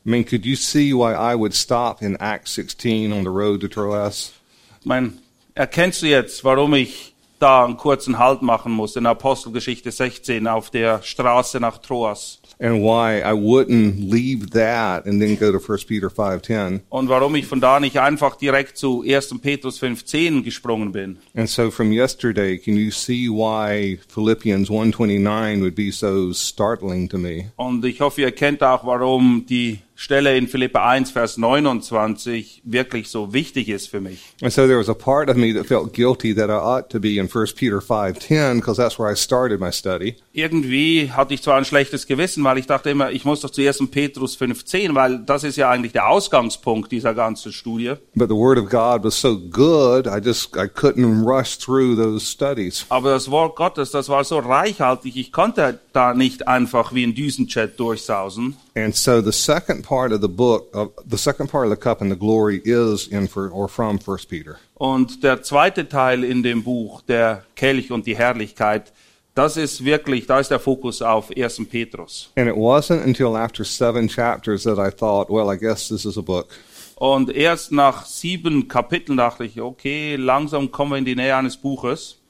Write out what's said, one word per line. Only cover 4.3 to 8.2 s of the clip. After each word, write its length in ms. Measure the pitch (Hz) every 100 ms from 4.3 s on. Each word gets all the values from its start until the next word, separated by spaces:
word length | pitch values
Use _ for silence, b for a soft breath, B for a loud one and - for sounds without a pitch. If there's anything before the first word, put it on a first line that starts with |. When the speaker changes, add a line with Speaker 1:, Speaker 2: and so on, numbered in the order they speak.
| - b b b b
Speaker 2:
Ich 60 | -
meine, 260 | 127 120 - _ _ _
erkennst 460 | 156 131 170 180 -
du 60 | 156
jetzt, 380 | 139 113 -
warum 280 | 135 131 147
ich 360 | 143 120 - - _ _ -
da 260 | 139 131
einen 140 | 123 117
kurzen 400 | 147 131 131
Halt 240 | 117